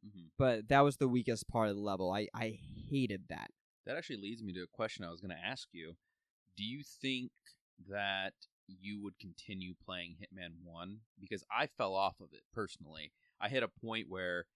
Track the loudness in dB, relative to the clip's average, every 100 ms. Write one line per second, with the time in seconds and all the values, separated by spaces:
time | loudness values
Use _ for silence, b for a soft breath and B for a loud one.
0 | -16 -16 -18 _ 6 6 6 10 10 8
1 | 4 6 4 0 0 4 4 4 0 2
2 | 2 2 0 -2 -4 -4 -10 -12 -2 2
3 | 2 0 -6 -10 -10 -14 _ _ -6 -4
4 | -4 -6 -6 -6 -6 -6 -6 -2 -4 -2
5 | -8 -8 -8 -6 -6 -6 -10 -12 -12 -14
6 | _ _ _ _ _ -6 -6 -4 -10 -6
7 | -2 -2 -2 _ -20 -20 _ _ -8 -2
8 | 2 2 0 -4 -20 _ _ -12 -6 -4
9 | -6 -8 -16 -16 -8 -6 -6 -10 -8 -8
10 | -8 -10 -14 -12 -12 -12 -14 -10 -10 -10
11 | -16 _ -8 -8 -4 0 0 _ 0 4
12 | 2 2 -18 -20 _ -6 -6 -6 -14 -12
13 | -14 _ _ _ 0 2 0 -4 -4 -2
14 | -2 -2 0 0 -4